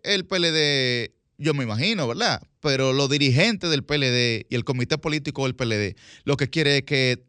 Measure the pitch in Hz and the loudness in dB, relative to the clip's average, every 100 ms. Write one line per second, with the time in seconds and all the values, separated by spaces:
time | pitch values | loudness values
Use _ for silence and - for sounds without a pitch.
0 | - 202 190 185 170 156 147 139 127 120 | -2 -2 -2 -2 0 2 2 2 0 -2
1 | 113 _ _ - 151 143 117 107 185 214 | -4 _ _ -6 -2 -2 -2 -2 -2 -2
2 | 123 151 226 131 - _ 151 135 135 135 | -2 -2 -2 -2 -8 _ -2 0 2 2
3 | 139 147 139 127 220 214 170 143 - 147 | 2 2 4 4 4 2 0 -2 0 -2
4 | 131 123 120 113 - 120 113 127 120 151 | 0 2 0 -2 -4 -4 -2 -2 0 -2
5 | 160 151 147 139 135 - 120 107 98 - | -2 -4 -4 -4 -4 -2 -2 0 -2 -6
6 | - - - 143 135 160 143 143 - 139 | -16 -8 -2 0 0 0 2 2 0 0
7 | 127 123 | 2 0